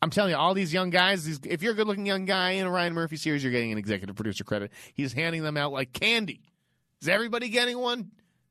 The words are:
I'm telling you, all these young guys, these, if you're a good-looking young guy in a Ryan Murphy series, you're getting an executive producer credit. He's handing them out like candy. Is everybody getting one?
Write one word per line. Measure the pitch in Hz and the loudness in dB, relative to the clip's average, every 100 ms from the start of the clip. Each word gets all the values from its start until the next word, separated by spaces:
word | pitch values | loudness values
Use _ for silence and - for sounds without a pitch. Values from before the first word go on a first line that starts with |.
I'm | 160 | 0
telling | 202 196 | 2 2
you, | 147 | 4
all | 165 | 2
these | 196 175 | 2 0
young | 180 185 | 0 2
guys, | 175 185 196 156 | 4 4 2 -2
these, | 147 | -6
if | - 165 | -4 -2
you're | 220 | 0
a | 214 | 0
good-looking | 214 196 202 | 0 0 0
young | 196 | 0
guy | 190 190 180 | 0 2 2
in | 190 185 | 2 0
a | |
Ryan | 180 175 | 0 0
Murphy | 165 165 156 | 0 -2 -2
series, | 156 143 | -2 0
you're | 131 | 2
getting | 123 113 | 2 0
an | 107 | -2
executive | 101 98 98 98 | -2 -2 -4 -4
producer | 107 98 | -4 -4
credit. | - 104 101 - - | -2 -2 -4 -10 -12
He's | - 139 | -4 -4
handing | 120 165 165 | -2 -2 -2
them | 156 147 | -2 -2
out | 147 | -2
like | 135 131 | -2 -4
candy. | - 208 233 190 - _ _ _ _ _ - | 0 2 2 0 -8 _ _ _ _ _ -6
Is | 151 | 0
everybody | 196 233 233 240 | 0 0 -4 0
getting | 240 247 247 | 0 0 0
one? | 247 240 175 - _ _ _ | -2 -2 -6 -16 _ _ _